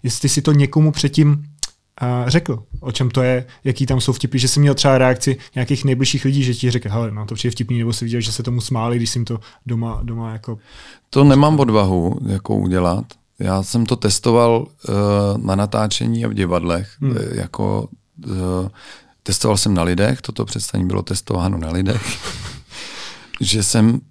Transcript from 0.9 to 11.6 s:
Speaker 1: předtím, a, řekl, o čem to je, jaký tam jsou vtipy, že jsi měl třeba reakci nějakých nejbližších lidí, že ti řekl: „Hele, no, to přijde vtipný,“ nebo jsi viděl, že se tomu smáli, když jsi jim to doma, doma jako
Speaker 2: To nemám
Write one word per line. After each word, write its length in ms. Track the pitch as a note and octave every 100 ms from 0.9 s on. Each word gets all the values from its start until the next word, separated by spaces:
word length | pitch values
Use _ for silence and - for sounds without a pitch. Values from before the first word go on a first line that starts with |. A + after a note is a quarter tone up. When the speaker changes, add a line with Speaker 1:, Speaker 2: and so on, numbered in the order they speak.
Speaker 1:
předtím, 520 | D3 D3 D#3 D3 D3 - - - _ _ -
a, 300 | B2 B2 B2
řekl, 320 | D#3+ - A2+ - -
o 120 | C3
čem 180 | - B2+
to 120 | C3
je, 240 | B2+ B2+ B2 -
jaký 220 | C3+ B2 C3
tam 140 | C3
jsou 120 | B2
vtipy, 260 | B2+ B2+ C3
že 100 | A#2
jsi 120 | D3
měl 140 | C#3+
třeba 240 | C#3 C#3 C3
reakci 380 | B2+ B2+ - C3 -
nějakých 300 | C3 A#2+ C#3+
nejbližších 400 | C#3 B2+ C3+ C3+
lidí, 180 | C3+ C#3
že 100 | B2
ti 160 | A#2+ B2+
řekl: 180 | A#2+ G#2+
„Hele, 220 | A2 A2+
no, 160 | G#2+ G#2
to 80 |
přijde 160 | A2 A#2+
vtipný,“ 260 | A2+ A#2 A#2+
nebo 140 | A#2
jsi 120 | A2+
viděl, 160 | A#2 A#2+
že 120 | A2
se 100 | A2
tomu 180 | A#2+ A#2+
smáli, 360 | - A#2+ A2+ A#2+
když 140 | A#2
jsi 80 | B2
jim 60 |
to 160 | A2+ A2+ - _ -
doma, 340 | A#2 A#2 G#2+
doma 300 | A#2 A#2 A2+
jako 260 | A2 A2+ G#2+ _ - - - _
Speaker 2:
To 140 | C3+
nemám 360 | C#3+ C3+ D3 D3+